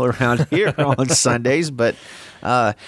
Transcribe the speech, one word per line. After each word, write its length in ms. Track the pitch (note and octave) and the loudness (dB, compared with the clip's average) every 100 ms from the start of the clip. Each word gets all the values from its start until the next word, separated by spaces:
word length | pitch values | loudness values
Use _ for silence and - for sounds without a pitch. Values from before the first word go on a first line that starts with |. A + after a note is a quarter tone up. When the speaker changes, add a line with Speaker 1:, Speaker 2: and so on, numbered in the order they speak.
Speaker 1:
around 440 | B2+ - B2 A#2+ D3 | -2 0 0 0 0
here 240 | D#3 G#3 - | 0 0 0
on 300 | D3 B2 C3 | 0 0 0
Speaker 2:
<laughs> 20 | |
Speaker 1:
Sundays, 600 | - B2+ A#2+ A#2+ D3 D#3+ | 2 2 0 2 0 -2
but, 240 | B2+ A#2 - - - - - | 0 0 -2 -10 -20 -20 -8
uh, 320 | - B2 A2 - | 0 2 2 -2